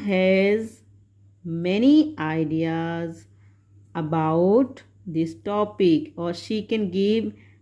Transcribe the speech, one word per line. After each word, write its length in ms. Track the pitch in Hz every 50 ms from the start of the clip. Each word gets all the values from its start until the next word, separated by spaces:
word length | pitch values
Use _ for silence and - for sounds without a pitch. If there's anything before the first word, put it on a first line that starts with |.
| 214
has 800 | 208 190 185 185 185 190 190 196 202 208 220 220 220 - - _ _ _ _ _ _ _ _ _ _ _ _ -
many 720 | 170 165 170 170 180 190 208 240 269 294 311 302 302 311 -
ideas 1080 | 156 156 156 160 160 151 160 160 165 165 165 165 165 165 170 170 170 165 165 - - _ _ _ _ _ _ _ _ _ _ - _ _ - 165
about 800 | 160 151 160 165 156 160 160 165 175 190 202 240 277 254 - - - _ _ _ -
this 300 | 185 156 160 165 165 -
topic, 760 | - - 202 208 208 208 208 - - 196 175 160 151 - - -
or 160 | - 170 170 175
she 300 | - - - 220 214 208
can 280 | - 226 220 214 185
give 420 | 170 190 196 202 214 226 214 214 208 - - - - _